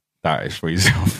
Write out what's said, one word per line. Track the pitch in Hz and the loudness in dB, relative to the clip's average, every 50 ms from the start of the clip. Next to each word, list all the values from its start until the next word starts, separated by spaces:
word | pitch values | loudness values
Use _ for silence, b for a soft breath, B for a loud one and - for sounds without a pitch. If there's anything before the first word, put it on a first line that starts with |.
| _ _ _ _ | _ _ _ _
daar | - 80 78 - - | -2 0 0 0 -2
is | - - - | -6 -8 -6
voor | - 80 | -4 -2
jezelf." | 82 92 95 - - 85 87 - - | 0 2 2 2 2 2 0 0 -2